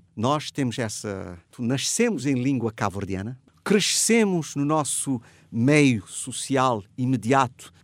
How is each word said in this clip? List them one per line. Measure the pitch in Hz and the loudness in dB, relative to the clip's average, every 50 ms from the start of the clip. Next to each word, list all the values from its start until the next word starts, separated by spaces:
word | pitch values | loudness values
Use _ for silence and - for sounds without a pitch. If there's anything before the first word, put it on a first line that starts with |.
| _ _ - | _ _ -6
nós | - 107 131 147 151 - - | -2 0 0 0 0 -2 -6
temos | - 151 135 120 110 | -4 -4 -2 -2 -2
essa, | 139 117 107 - - - 107 98 95 92 92 87 87 - _ - | -4 -4 -6 -6 -8 -8 -6 -6 -8 -8 -12 -14 -16 -20 _ -10
nascemos | - 120 117 139 127 - - - - 233 240 202 131 120 | -6 -2 -2 -2 -2 -2 -2 0 0 0 0 0 -2 -2
em | 147 139 | -2 0
língua | 123 123 143 139 120 110 110 | 0 0 0 0 0 -2 -4
cabo-verdiana, | - - 113 101 92 98 98 87 95 92 98 117 131 - _ _ _ _ - | -2 -2 -4 -4 -4 -4 -6 -6 -6 -6 -6 -8 -10 -14 _ _ _ _ 0
crescemos | - 196 208 - - - - - - 226 233 214 196 185 170 147 - - | 2 2 2 2 2 0 0 2 2 4 4 4 2 0 -2 -4 -4 -4
no | 143 143 | -2 0
nosso | 147 156 156 139 - - - - 143 131 113 - - - _ _ _ | 0 0 0 0 -2 -4 -6 -4 -4 -4 -6 -6 -12 -20 _ _ _
meio | - 113 117 139 151 151 147 135 120 101 - | -2 0 4 6 6 6 6 6 4 2 -4
social | - - - - 131 120 - - - 135 131 131 131 120 104 98 _ _ | -8 -14 -14 -12 -10 -10 -10 -6 -2 0 2 2 2 0 -2 -6 _ _
imediato | - 127 127 131 113 98 113 135 139 131 127 - - - - - _ | -4 -2 0 0 0 2 2 4 4 2 2 -2 -10 -20 -20 -20 _